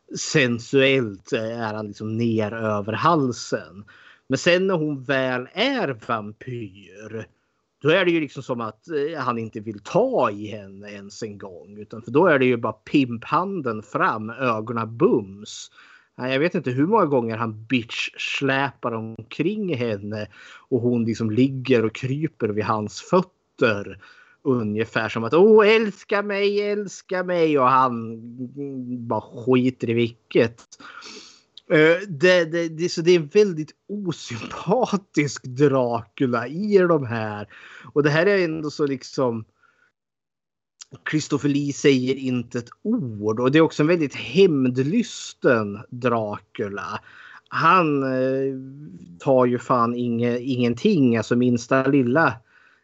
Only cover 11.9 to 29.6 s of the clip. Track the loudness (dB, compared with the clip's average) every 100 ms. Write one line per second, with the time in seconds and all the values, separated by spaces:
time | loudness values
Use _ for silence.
11.9 | -16 -2 2 4 4 4 2 -2 -8 -2
12.9 | 0 0 -4 -4 -2 -2 -4 -6 -6 -6
13.9 | -2 -2 -2 -8 -4 -2 -2 -4 -6 -6
14.9 | 0 2 2 -4 -14 -16 -16 -18 _ -20
15.9 | -20 _ -10 -4 0 0 -2 -2 0 2
16.9 | 2 2 0 0 -4 -6 -8 -4 -4 -4
17.9 | -8 -10 -8 -8 -4 -2 0 -2 -4 -8
18.9 | -6 -10 -14 -12 -4 -2 -2 -4 -2 -2
19.9 | -4 -6 -8 -10 -14 -20 -16 -2 0 2
20.9 | 0 0 -2 0 2 2 0 2 2 2
21.9 | -4 -6 -4 -6 -4 -4 -2 -2 -2 -4
22.9 | -10 0 0 0 _ _ 0 0 0 -6
23.9 | -16 -20 -20 _ _ -2 0 0 -2 -2
24.9 | -2 -2 -4 2 6 8 8 6 4 2
25.9 | -6 -4 -4 -2 -2 0 0 -2 -4 -6
26.9 | -12 -6 -4 -2 2 2 4 4 6 4
27.9 | 0 -8 -12 -14 -12 -12 -10 -10 -8 -8
28.9 | -8 -4 -6 -6 -6 2 2